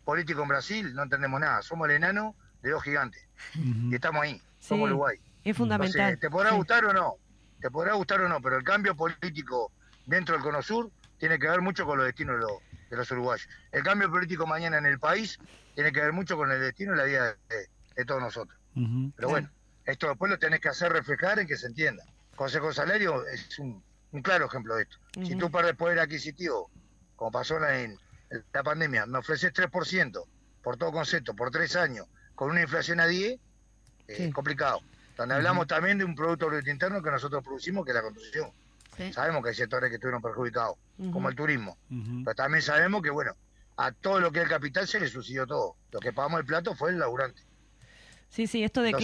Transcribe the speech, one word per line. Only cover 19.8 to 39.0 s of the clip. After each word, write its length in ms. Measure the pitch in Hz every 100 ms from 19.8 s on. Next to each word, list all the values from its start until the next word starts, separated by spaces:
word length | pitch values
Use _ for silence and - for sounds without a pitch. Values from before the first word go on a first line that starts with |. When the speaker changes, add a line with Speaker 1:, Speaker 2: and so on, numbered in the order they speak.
| -
Speaker 1:
esto 220 | 127 156
después 220 | 135 196
lo 80 | 190
tenés 220 | 156 160
que 80 | 151
hacer 240 | - 175
reflejar 460 | 160 143 139 180 214
en 60 | 165
que 100 | 135
se 100 | 123
entienda. 380 | 120 151 95 - - _ -
Consejo 320 | 135 147 151
de 60 |
Salario 520 | 147 160 214 185 135 117
es 320 | 127 - -
un, 240 | 135 101 - _ -
un 100 | 143
claro 240 | 151 180 135
ejemplo 300 | 131 110 113
de 80 |
esto. 120 | 104 - -
Si 180 | 185 180
Speaker 3:
Ujú. 60 | 180
Speaker 1:
tú 120 | 175
perdés 240 | 175 170 147
poder 220 | 170 165
adquisitivo, 720 | 156 151 156 147 175 110 85 - - _ _ -
como 140 | 113
pasó 240 | 120 123 160
en 60 |
la, 160 | 151 131
en 180 | 113 98 - - - 120 -
la 80 | 135
pandemia, 420 | 143 156 156 117
me 140 | 107 127
ofreces 340 | 139 151 180
tres 160 | - 180
por 180 | 180 156
ciento 400 | 185 139 92 85 - _ -
por 160 | 123 123
todo 120 | 165
concepto, 440 | 156 147 165 120 104
por 140 | 127
tres 260 | 151 160 180
años, 300 | 156 110 85 - -
con 160 | - 139
una 120 | 170
inflación 360 | 151 160 156 170
a 60 | 165
diez, 320 | 180 208 254 - _ _ _ - _ -
eh, 60 | 104
Speaker 3:
Sí. 160 | 170
Speaker 1:
complicado. 480 | 139 143 139 139 104 - - - -
Donde 160 | 120
Speaker 2:
Ujú. 40 | 135
Speaker 1:
hablamos 280 | 170 185 160
también 320 | 160 185 202
de 60 |
un 100 | 185
producto 320 | 151 165 165 160
bruto 240 | 151 131
interno 320 | 139 185 202
que 80 | 151
nosotros 340 | 135 135 139
producimos, 400 | 131 135 170 190
que 60 | 135
es 40 |
la 80 | 120
construcción. 480 | 110 107 - 151 - - - _ -
Speaker 4:
Sí. 160 | -